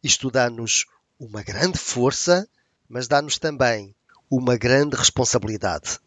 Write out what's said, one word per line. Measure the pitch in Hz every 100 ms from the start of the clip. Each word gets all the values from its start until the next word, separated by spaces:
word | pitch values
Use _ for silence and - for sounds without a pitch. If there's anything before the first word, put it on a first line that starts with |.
Isto | - - 135
dá-nos | 131 120 117 113 - - _ _ _
uma | 117 107
grande | 101 101 180 180
força, | - 123 123 - - 180 214 _ _ _ _
mas | 120 120
dá-nos | 143 147 -
também | 160 143 127 110 98 _ _ _ _
uma | 131 127 123
grande | 120 131 147 131
responsabilidade. | - - 123 127 107 107 101 78 - -